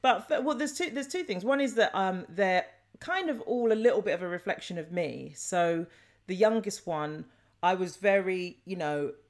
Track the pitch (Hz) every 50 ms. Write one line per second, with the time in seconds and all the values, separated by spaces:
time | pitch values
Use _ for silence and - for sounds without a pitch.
0 | - 262 233 277 - - 311 - 254 302 294 233 302 277 294 - 359 330 214 277
1 | 269 269 - 370 339 - 202 180 185 240 277 277 277 262 214 226 208 - - 196
2 | 190 190 185 180 - - 170 190 202 190 185 180 - - - _ _ _ - -
3 | - 302 359 381 381 320 269 226 - - 247 247 240 226 214 220 226 240 - 214
4 | 202 202 180 175 185 175 175 175 - 196 - - - - 180 170 156 160 175 175
5 | 170 139 - - 135 151 147 - - - 190 175 170 170 170 165 170 - - -
6 | _ _ _ _ _ - 190 180 214 214 220 226 190 196 185 - - 175 165 151
7 | 151 151 151 156 160 - _ _ _ _ _ _ - 180 185 180 185 175 - -
8 | 196 202 196 196 185 190 185 185 180 180 - _ _ 180 190 180 160 147 147 147
9 | 143 - - - _